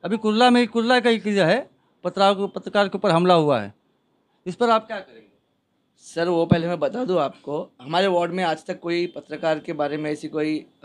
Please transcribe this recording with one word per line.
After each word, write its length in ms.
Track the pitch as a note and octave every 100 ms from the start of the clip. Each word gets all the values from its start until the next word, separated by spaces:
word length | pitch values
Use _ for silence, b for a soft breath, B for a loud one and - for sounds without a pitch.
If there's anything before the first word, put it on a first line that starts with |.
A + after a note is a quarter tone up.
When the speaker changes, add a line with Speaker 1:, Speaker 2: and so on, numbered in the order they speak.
Speaker 1:
अभी 120 | F3 A3
कुर्ला 320 | A3 G#3+ B3
में, 160 | A#3+ A#3+
कुर्ला 300 | A#3 A3+ B3+
का 100 | A#3
एक 120 | A3+
जो 200 | F#3+ G3+
है 140 | D#3+ A3 - _ _ _
पत्रकार, 420 | F3+ F#3 G3 G3 G3
पत्रकार 420 | - - G#3 G3
के 100 | F#3+
ऊपर 120 | G3
हमला 240 | E3 F3+
हुआ 260 | F3 D3+ B2+
है, 120 | G2+ - _ _ _ _ _ _ -
इस 80 |
पर 160 | F3 A#3
आप 160 | A3 A3
क्या 120 | G#3
करेंगे? 280 | F#3 A2+ G#2+ _ _ _ _ _ _ _
Speaker 2:
सर, 300 | - - E3+
वो 160 | E3+ E3+
पहले 200 | E3+ E3
मैं 120 | F3
बता 240 | D3 A3+
दूं 140 | B3+ F3+
आपको, 500 | C#3 - - D3 - _
हमारे 260 | C3 E3+ G3
वार्ड 260 | F3 E3+
में 100 | F3+
आज 200 | F3+ D#3 -
तक 120 | F3+
कोई 260 | E3+ E3+ F3
पत्रकार 520 | D3 - D3+ E3 D#3
के 140 | D3+
बारे 240 | D#3 C#3+ D3+
में 140 | D3+
ऐसी 180 | D3+ D3+
कोई 260 | D#3 D3+ D3+ - _